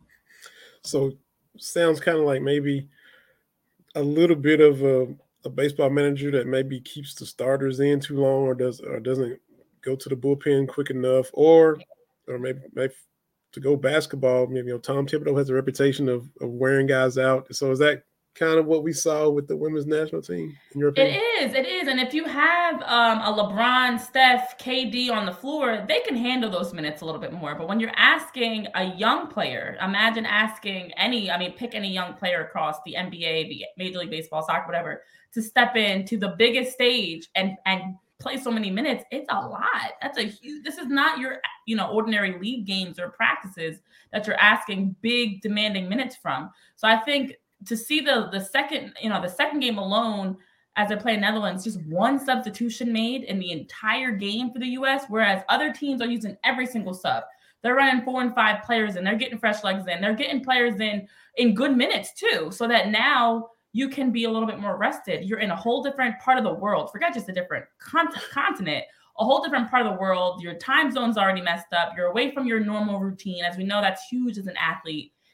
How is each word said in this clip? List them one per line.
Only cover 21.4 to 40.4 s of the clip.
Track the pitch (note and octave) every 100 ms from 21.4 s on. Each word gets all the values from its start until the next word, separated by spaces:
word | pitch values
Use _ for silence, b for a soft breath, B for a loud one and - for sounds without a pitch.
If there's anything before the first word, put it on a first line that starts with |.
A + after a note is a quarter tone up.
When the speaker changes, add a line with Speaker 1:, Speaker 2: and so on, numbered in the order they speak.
Speaker 2:
is. | B3+
It | C4 B3+
is. | F#4 C#4
And | B3+
if | B3+
you | D4+
have, | D#4+ C4+ D#4 F4 E4+ C4
um, | - A#3+ A#3 A3
a | G#3 G#3+
LeBron, | G3 G3 B3 B3+ B3 A#3
Steph, | - C4 B3+ B3 - -
K | B3+ C4 A#3+
D | B3 B3
on | A3 F#3+
the |
floor, | F3+ C4+ D4+ B3 G#3+ F#3+
they | A4
can | A#4+ A#3+
handle | B3 B3+ A3
those | F3 G3
minutes | E3+ D3+ D3+
a | D#3+
little | D3+
bit | C#3
more. | C#3+ D3 D3
But | E3
when | G#3+
you're | A3+ -
asking | B3+ D#4+ - B3+ A3+ A3 G3+ F#3
a | F#3 F3+
young | A3 D#4 E4+
player, | G#3+ C#3+ B2 - -
imagine | F#3+ G3+ A3+ A3+ G#3+
asking | G#3 A3 - G#3 F#3+ F3
any, | - G#3+ A#3+ F#3+
I | F3
mean, | F3+
pick | - A#3+ G#3+
any | G3
young | F#3 F3+
player | - F#3 E3+ D#3+
across | F3 D3+ D#3 E3+
the | D#3
N | F#3
B | F3 E3
A, | D#3+ D3+
the | C#3 G2 -
Major | F#3 F3+
League | E3+
Baseball, | D#3 D#3+ D#3
soccer, | D#3 E3+ E3
whatever, | E3+ D#3+ D3+ b b b
to | A#3
step | A3 B3+ A#3 A#3+
in | G#3 F#3+ F#3+
to | A3+
the | G3+ E3+
biggest | A#3 B3+ B3+
stage | - B3 B3+ F3 E3 - F#3+
and, | G3 F#3+ F#3+
and | F#3 F#3 F#3 _ -
play | C4 C4
so | -
many | A3+ G3+
minutes, | F#3+ C#4+ A#3+ -
it's | C#4 -
a | G3+ -
lot. | - - - - -
That's | C#4 C4
a |
huge, | G#3+ -